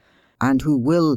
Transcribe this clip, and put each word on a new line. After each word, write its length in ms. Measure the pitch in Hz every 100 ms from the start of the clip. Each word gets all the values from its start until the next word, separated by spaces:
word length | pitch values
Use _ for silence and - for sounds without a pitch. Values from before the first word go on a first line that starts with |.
| _ _ _ -
and 220 | 123 135
who 140 | 147 139
will 400 | 123 170 160